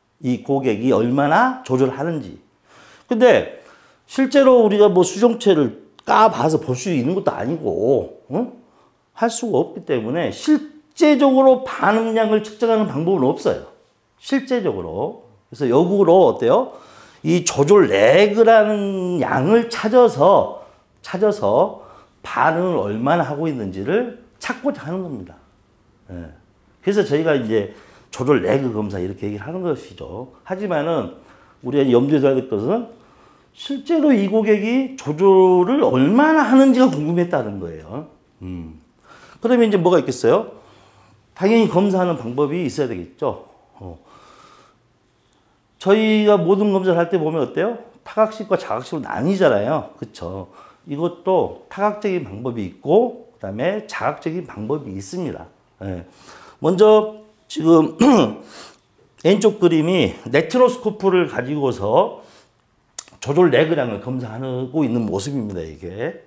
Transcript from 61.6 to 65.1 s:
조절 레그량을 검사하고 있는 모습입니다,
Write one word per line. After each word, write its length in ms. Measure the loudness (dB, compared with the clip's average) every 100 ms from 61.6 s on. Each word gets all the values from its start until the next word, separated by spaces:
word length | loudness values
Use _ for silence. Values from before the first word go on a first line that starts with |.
| -2 -2 0 2 0 -4 -20 -20 _ _ _ _ _ -18 -18 -12
조절 300 | -4 2 4
레그량을 500 | 4 2 0 -4 -6
검사하고 840 | -8 -8 -8 -10 -8 -8 -6 -2
있는 240 | -2 -2
모습입니다, 540 | -2